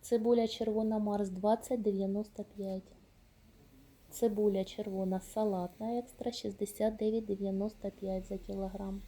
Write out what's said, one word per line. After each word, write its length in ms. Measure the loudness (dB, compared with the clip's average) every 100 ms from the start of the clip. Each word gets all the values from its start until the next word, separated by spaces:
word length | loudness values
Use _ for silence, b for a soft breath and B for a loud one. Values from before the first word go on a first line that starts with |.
Цибуля 460 | 2 2 6 4 4
червона 520 | 2 0 2 2 2
Марс 300 | 2 0 0
двадцять 520 | 0 4 4 2 0
дев'яносто 640 | 2 2 0 0 -4 -8
п'ять. 480 | -12 -8 -6 -6 -10 -20 -20 -20 -20 -20 -20 -20 -20 -20 -20 -20 -18
Цибуля 560 | 0 2 4 4 4 0
червона 540 | -4 -4 -2 0 0
салатна 800 | -2 0 0 2 -2 -6 -4 -4
екстра 320 | -4 -6 -6
шістдесят 640 | -4 -6 -4 -6 0 0 2
дев'ять 300 | 0 0 0
дев'яносто 640 | -2 0 0 -2 -2 -8
п'ять 360 | -6 -4 -4 -4
за 100 | -8
кілограм. 640 | -6 -4 -4 -4 -6 -6